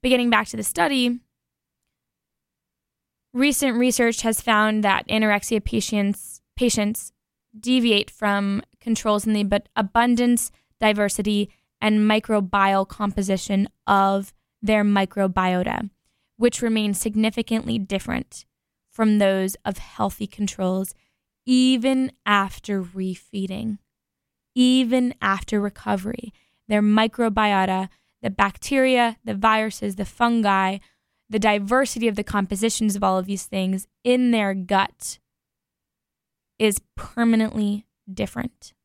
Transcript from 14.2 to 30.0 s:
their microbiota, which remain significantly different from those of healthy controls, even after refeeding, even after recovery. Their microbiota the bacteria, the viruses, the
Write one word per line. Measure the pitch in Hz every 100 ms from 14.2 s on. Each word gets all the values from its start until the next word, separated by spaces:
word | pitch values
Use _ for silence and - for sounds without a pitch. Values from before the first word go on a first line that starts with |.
| 196 _ _ _
their | 208 214
microbiota, | 208 202 196 - 196 185 185 180 185 - 202 _ _ _ _ _
which | 240 -
remain | 233 220 208
significantly | 196 226 214 220 214 196 226 226 226
different | 196 196 - - - - - _ _ _ _
from | - 220 214
those | 202 190 190 196 -
of | 196
healthy | - - 208 - 202
controls, | - 208 - 185 185 190 - _ _ _ _
even | - 254 254 262 247 262 262 _
after | - 208 196 - - 196
refeeding, | 180 185 190 180 _ 202 190 190 220 202 _ _ _ _ _ _ _
even | 247 254 254 247 254 247 -
after | 202 196 - 208
recovery. | 202 - - 202 196 240 214 _ _ _ -
Their | 214
microbiota | 208 214 220 220 226 208 214 196 190 185 190 _ _ _
the | 226
bacteria, | 196 196 - - 269 262 247 233 220
the | 226
viruses, | 202 220 220 220 - 208
the | 190